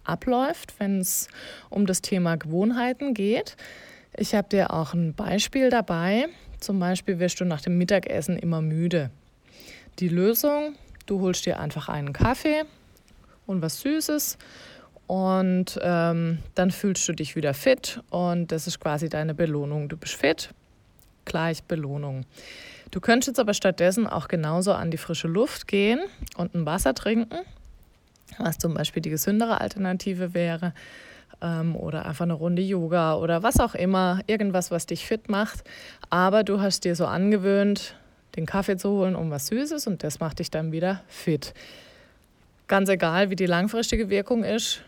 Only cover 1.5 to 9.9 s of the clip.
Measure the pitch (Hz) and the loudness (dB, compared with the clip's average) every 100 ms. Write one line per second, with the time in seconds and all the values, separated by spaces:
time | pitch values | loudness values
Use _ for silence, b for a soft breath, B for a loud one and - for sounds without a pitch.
1.5 | B B - 196 180 - 190 175 165 156 | B B 0 0 0 -2 0 2 0 -2
2.5 | 165 214 247 247 254 285 220 196 233 - | 0 2 2 0 -2 -2 0 0 0 -2
3.5 | - B B B B B - 214 208 190 | -12 B B B B B -6 0 0 2
4.5 | 196 - 160 156 170 165 151 208 196 - | 2 2 0 -2 0 0 -2 -2 0 0
5.5 | 269 254 233 - 170 180 214 320 B B | 2 4 4 2 0 2 2 0 B B
6.5 | B - 196 180 185 - 175 175 - 180 | B -4 0 0 0 -2 0 0 0 -2
7.5 | 151 - 175 180 202 - - 160 170 170 | 0 0 2 4 2 2 -2 -2 -2 -2
8.5 | 165 160 160 170 170 131 - _ _ B | 0 0 0 2 0 -2 -6 _ _ B
9.5 | B B B B | B B B B